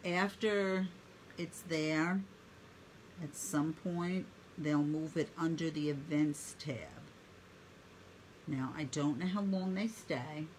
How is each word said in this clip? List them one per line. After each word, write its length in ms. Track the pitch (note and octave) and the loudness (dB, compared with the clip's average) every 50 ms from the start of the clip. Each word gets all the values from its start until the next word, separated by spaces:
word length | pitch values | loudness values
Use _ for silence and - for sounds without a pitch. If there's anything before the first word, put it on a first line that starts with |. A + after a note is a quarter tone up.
| - | 0
After 800 | F3+ F3 F#3 G3 G3+ - - A3 G#3+ G#3 G3+ G3 F#3+ F#3+ F#3+ F#3+ F3+ - - - - - - - - - | 2 2 4 2 2 2 0 2 4 4 4 4 4 4 2 2 0 -4 -12 -18 -20 -20 -20 -20 -14 -8
it's 240 | - E3+ E3 - - - | -8 -8 -8 -8 -12 -4
there, 540 | F3 E3 D#3 D#3 D#3 D#3 D#3 D#3+ F3 F#3 G3 F#3+ - - - - - - - - - - - - - - - - - - - | -2 0 2 2 4 4 4 4 4 4 2 0 -4 -14 -20 -20 -20 -20 -20 -20 -20 -20 -20 -20 -20 -20 -20 -20 -18 -10 -8
at 140 | E3 D3 - | -8 -8 -6
some 380 | - - - - D3 D3 D#3+ D#3+ | -6 -6 0 0 2 2 2 -2
point, 520 | - - F#3 E3+ E3+ F3 F3 F#3 F#3 - - - - - - - | -2 -4 -2 0 0 0 0 0 -2 -2 -4 -14 -18 -20 -14 -8
they'll 260 | - D3 D3 D3+ D3 D3 | -2 2 4 6 6 6
move 340 | D3 D3+ D#3 D#3+ D#3 - | 4 2 0 -2 0 2
it 120 | E3 C#3+ - - | 0 0 0 0
under 320 | - E3 E3 E3 D#3+ E3 E3 | 0 2 2 2 2 0 0
the 200 | D#3 D#3 D3 D3 | 0 0 0 0
events 680 | C#3+ C#3 C#3+ E3 D3+ D3 D3+ D3+ D3 - - - - - | 0 0 -2 0 4 4 4 4 2 -2 -8 -10 -10 -8
tab. 180 | - D3 B2+ A2 D#2 C#2+ - - - - - - - - - - - - - - - - - - - - - - - - - - - - - - - | -6 -6 -4 -6 -6 -10 -12 -14 -16 -16 -18 -20 -20 -20 -20 -20 -20 -20 -20 -20 -20 -20 -20 -20 -20 -20 -20 -20 -20 -20 -20 -20 -20 -20 -20 -14 -6
Now, 240 | D#3 D3 C3 C3 B2+ C3 | -4 -2 -2 -2 -2 -2
I 80 | D3+ D3+ | -4 -4
don't 340 | B2 - D3 C#3+ D3 D3+ - | -2 0 2 2 2 2 2
know 80 | F3 | 0
how 140 | F#3 F#3 G#3 | 0 0 2
long 320 | G3+ G3 F#3+ F#3 F#3 F#3+ F#3 | 2 2 2 2 0 0 0
they 140 | F#3+ G#3+ | 0 -2
stay. 600 | A3+ A3 - - - D#3+ B2+ B2 D3+ D3+ D3+ D#3 D#3+ - | -2 -4 -8 -4 -4 -4 -4 -2 -6 -6 -6 -8 -8 -8